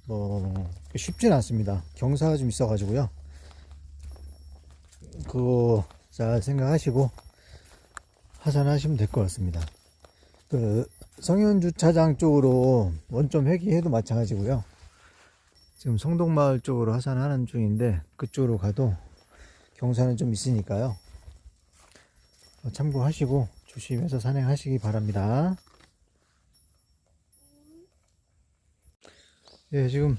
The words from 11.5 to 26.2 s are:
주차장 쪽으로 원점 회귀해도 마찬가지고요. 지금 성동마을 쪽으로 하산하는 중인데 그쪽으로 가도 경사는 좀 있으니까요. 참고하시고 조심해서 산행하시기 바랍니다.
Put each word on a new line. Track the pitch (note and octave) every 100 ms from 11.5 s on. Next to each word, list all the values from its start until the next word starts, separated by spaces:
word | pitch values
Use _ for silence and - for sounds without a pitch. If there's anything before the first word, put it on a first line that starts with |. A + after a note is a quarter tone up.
| G3+
주차장 | F3 E3 D#3+ E3 D#3+ C3+
쪽으로 | E3 D3 C3 B2+ B2+ B2+ G2 E2 -
원점 | A#2+ C#3+ D#3+ C#3
회귀해도 | F3+ F3+ E3+ E3+
마찬가지고요. | A#2 G#2 A#2 A2+ G#2 G2+ C3 - - - _ - _ _ _ _ _ _ -
지금 | C3+ A2
성동마을 | C#3+ E3+ E3+ D#3 C#3+ C3
쪽으로 | - B2 A2+
하산하는 | A2+ B2 B2+ C#3 C3+ A#2+
중인데 | A#2+ A2 G#2+ A#2+ F2+ - -
그쪽으로 | C3 - B2+ A2
가도 | G2+ G2+ B2+ F2+ - - _ - - _ _ _
경사는 | B2 A#2+ B2+ A#2
좀 | B2
있으니까요. | G#2+ C3 A#2 F#2+ G#2 B2+ G2+ - - - - - _ _ _ _ - _ _ _ _ - _ C3
참고하시고 | - D3 C#3 C3 D#3+ C3+ C#3 A#2 - -
조심해서 | - - A#2+ E3+ C3+
산행하시기 | A2+ C#3 B2+ C#3 C#3 C3
바랍니다. | G#2+ G#2+ G#2+ G2 G2+ B2 F3 F#3 - _ _ _ _ _